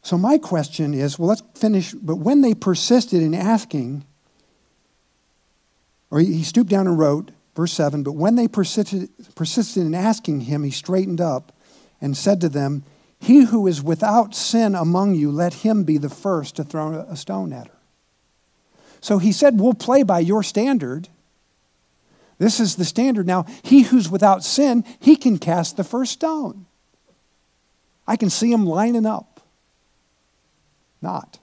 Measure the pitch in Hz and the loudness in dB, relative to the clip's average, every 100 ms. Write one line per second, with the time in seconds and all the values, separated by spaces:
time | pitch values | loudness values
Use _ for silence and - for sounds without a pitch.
0 | - 175 202 302 - 175 143 - 151 143 | -2 -2 2 2 0 -4 -4 -4 -4 -2
1 | 143 139 170 220 - - 220 202 165 - | -4 -2 -2 -2 -4 -4 0 0 -2 -10
2 | 175 160 165 285 262 220 - 170 - 240 | -8 -4 2 4 4 2 -2 -2 2 2
3 | 226 185 160 170 196 226 - 151 120 143 | 2 0 0 -2 0 0 -2 -8 -6 -10
4 | 139 _ _ _ _ _ _ _ _ _ | -14 _ _ _ _ _ _ _ _ _
5 | _ _ _ _ _ _ _ _ _ _ | _ _ _ _ _ _ _ _ _ _
6 | _ 143 180 165 160 214 208 196 185 165 | _ 0 2 0 -2 0 2 2 2 2
7 | 156 147 180 _ _ - 170 - 147 147 | 2 0 -6 _ _ -6 -4 -2 -2 -2
8 | 139 147 180 233 226 214 185 - 208 196 | -6 -2 0 2 0 -2 -4 -2 -4 -6
9 | - _ - - 165 - 208 - 165 165 | -8 _ -20 -10 -6 -4 -4 -2 -2 -2
10 | 202 220 - 147 120 139 143 135 - 185 | -2 -2 -2 -6 -4 -4 -4 -8 -4 -2
11 | 190 170 170 131 - _ _ _ _ _ | -2 -2 -2 -4 -8 _ _ _ _ _
12 | 139 139 - 196 170 143 139 143 - _ | -6 -4 0 0 0 -2 -4 -6 -10 _
13 | _ _ - 269 240 226 196 156 143 160 | _ _ 6 8 8 4 0 -2 -2 -2
14 | 208 220 220 - - 226 220 185 165 175 | 2 2 2 -4 -2 0 2 0 0 2
15 | 202 180 147 147 135 131 220 214 160 151 | 2 0 0 0 -2 -2 -2 0 0 0
16 | 143 - 196 175 139 - 143 160 156 156 | -2 -8 -4 -4 -4 -12 -10 -8 -8 -8
17 | 151 156 - 190 180 131 117 _ _ _ | -12 -14 -10 -8 -8 -10 -18 _ _ _
18 | _ _ _ _ _ _ _ _ _ _ | _ _ _ _ _ _ _ _ _ _
19 | - 202 185 196 285 226 220 240 - 269 | -2 2 2 4 4 4 2 0 2 2
20 | 220 175 170 214 196 202 240 262 131 135 | 4 2 2 0 0 -2 0 -2 -4 -8
21 | 175 _ _ _ _ _ _ _ _ _ | -12 _ _ _ _ _ _ _ _ _
22 | _ _ _ _ 202 214 214 - 170 - | _ _ _ _ -2 0 -2 -2 -4 -2
23 | 262 226 180 180 - 247 - 277 233 254 | 0 0 0 -2 -4 -12 4 6 8 4
24 | 165 180 208 190 - - 277 240 - - | 2 2 4 4 0 0 2 2 -2 0
25 | - 311 254 190 - 175 165 - 185 240 | 4 6 6 0 0 -2 -2 -6 -6 -4
26 | 262 - 320 311 247 202 180 _ _ _ | -6 -4 -4 -4 -8 -12 -20 _ _ _
27 | _ _ _ _ _ _ _ _ _ _ | _ _ _ _ _ _ _ _ _ _
28 | - 220 208 - 233 233 190 160 226 240 | -6 -2 -2 0 0 2 0 0 0 0
29 | 214 208 - _ _ _ _ _ _ _ | -2 -4 -10 _ _ _ _ _ _ _
30 | _ _ _ _ _ _ _ _ _ _ | _ _ _ _ _ _ _ _ _ _
31 | - - - - | -10 -10 -12 -20